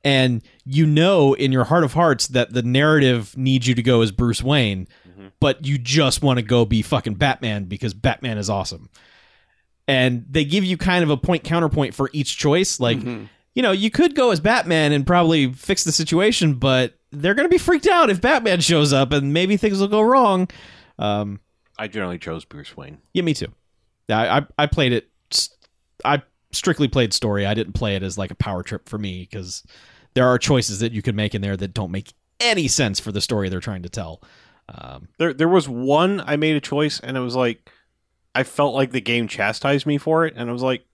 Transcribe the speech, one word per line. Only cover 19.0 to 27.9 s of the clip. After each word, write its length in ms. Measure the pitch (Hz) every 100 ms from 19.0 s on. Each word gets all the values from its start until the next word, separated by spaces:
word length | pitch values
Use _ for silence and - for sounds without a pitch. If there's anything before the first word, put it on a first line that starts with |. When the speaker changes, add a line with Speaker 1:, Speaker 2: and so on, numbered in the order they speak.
| 135
Speaker 1:
and 200 | 147 139
maybe 240 | 151 185 208
things 220 | 214 196
will 80 | 202
go 120 | 214
wrong. 480 | 220 269 233 185 185 - - - _ -
Um, 420 | 104 101 104 101 _ _ _ -
Speaker 2:
I 80 | 107
generally 300 | 104 92 87
chose 260 | - 82
Bruce 320 | - 73 73 -
Wayne. 220 | 135 151 _
Speaker 1:
yeah, 100 | 180
me 120 | 175
too. 180 | 147 - - _ _ _ _ -
Yeah, 100 | 107
I, 180 | 113 120
I, 80 | 147 -
I 60 | 147
played 260 | - 135
it 160 | 120 - _ _
s-, 180 | - - _ _ _ _ _
I 180 | 113 143 - _ _
strictly 360 | - - 170 143
played 240 | 139 117
story. 340 | - 110 101 98
I 80 |
didn't 180 | 107 101
play 200 | 101 113